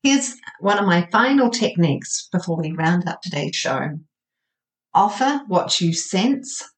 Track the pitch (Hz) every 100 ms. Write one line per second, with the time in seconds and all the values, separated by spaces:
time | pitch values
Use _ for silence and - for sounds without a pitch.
0 | 277 277 - - - - 196 202 202 175
1 | 175 - 254 277 240 - 214 170 165 139
2 | - - - 180 175 165 156 165 160 175
3 | 170 - 185 147 151 147 131 135 139 151
4 | - _ _ _ _ _ _ _ _ 165
5 | 175 - 269 285 220 180 - - 170 165
6 | - 185 233 277 - - -